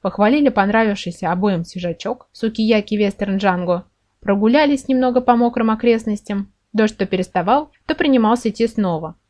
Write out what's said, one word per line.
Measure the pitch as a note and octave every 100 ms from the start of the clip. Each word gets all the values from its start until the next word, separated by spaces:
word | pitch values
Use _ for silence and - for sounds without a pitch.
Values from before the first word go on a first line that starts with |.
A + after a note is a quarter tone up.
Похвалили | G3 - G#3 C#4+ C#4+
понравившийся | B3+ G3+ A3 A3 G3+ - E3+ F3
обоим | F3+ G#3 F#3
свежачок, | E3+ - F3 E3 G3+ A#3+ _
сукияки | - A3+ A3 A3 A3 G#3 G#3+
вестерн | G#3 G3 G3+ G3
Джанго. | G3+ F3+ F3 F3 - _ _ _
Прогулялись | - G3+ G#3+ C4 D4 C#4 -
немного | C4 B3+ B3
по | B3 A#3+
мокрым | A#3+ A#3+ A3+
окрестностям. | A3 A#3 A3+ A3 G#3 - G3+ G3 _ _
Дождь | G#3 A3 A3
то | F#3+
переставал, | F#3 F#3 F#3 F3 C4 D4+ _ -
то |
принимался | D4+ E4 C4 A3 A#3+ A#3
идти | G3+ A#3
снова. | A3+ G3 E3 D#3+ E3+ _